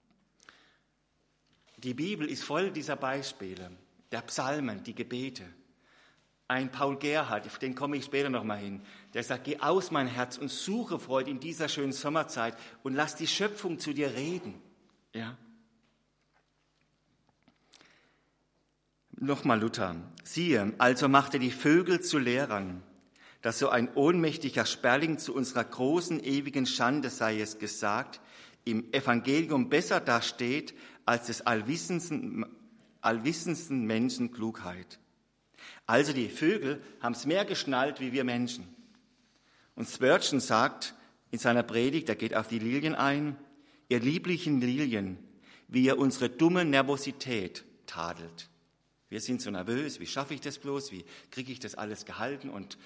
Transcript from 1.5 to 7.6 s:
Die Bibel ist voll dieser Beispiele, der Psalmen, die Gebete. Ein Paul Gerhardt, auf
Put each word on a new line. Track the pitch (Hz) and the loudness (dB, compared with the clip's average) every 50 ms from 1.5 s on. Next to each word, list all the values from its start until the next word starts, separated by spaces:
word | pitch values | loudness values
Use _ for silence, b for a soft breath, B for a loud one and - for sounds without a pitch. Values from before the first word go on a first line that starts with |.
| _ _ _ _ _ | _ _ _ _ _
Die | - 120 127 123 | -12 -8 -6 -4
Bibel | 127 156 196 208 160 151 147 | -4 -2 -4 -2 -4 -4 -4
ist | 139 123 - | -4 -6 -6
voll | - 143 165 190 196 | -2 -2 0 0 0
dieser | 190 156 135 139 143 | -2 -6 -4 -4 -4
Beispiele, | - 139 131 135 139 139 - - - 98 92 92 90 92 90 90 - - _ _ _ _ - | -2 -2 -2 -2 -2 -4 -8 -10 -10 -10 -10 -10 -10 -12 -14 -16 -20 -20 _ _ _ _ -8
der | 117 113 117 | -8 -8 -6
Psalmen, | - - - 131 131 147 151 139 117 104 98 101 | -6 -4 -4 -2 0 0 -2 -2 -4 -4 -6 -8
die | 117 107 | -10 -8
Gebete. | - 117 120 127 123 131 135 127 - 95 87 87 - _ _ _ b b b b b b b b b b b b b _ - | -8 -8 -6 -6 -6 -6 -8 -10 -12 -16 -16 -20 -20 _ _ _ b b b b b b b b b b b b b _ -2
Ein | 127 131 135 127 - | -2 -2 -2 -4 -2
Paul | - 143 139 139 139 | 0 0 0 0 0
Gerhardt, | 151 147 147 156 143 120 110 104 98 | -2 0 2 2 0 0 -2 -4 -4
auf | 107 - - | -6 -10 -6